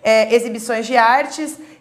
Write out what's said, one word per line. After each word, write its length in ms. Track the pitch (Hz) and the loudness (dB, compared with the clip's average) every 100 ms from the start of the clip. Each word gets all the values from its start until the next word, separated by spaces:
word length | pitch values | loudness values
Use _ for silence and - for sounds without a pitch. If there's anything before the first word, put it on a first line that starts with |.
é, 320 | 214 220 220 | 0 2 4
exibições 520 | 233 233 220 226 226 233 | 2 0 -6 -6 -6 -2
de 100 | 254 | 2
artes 640 | 226 262 285 - 302 - - - | 4 2 0 -8 -10 -12 -20 -14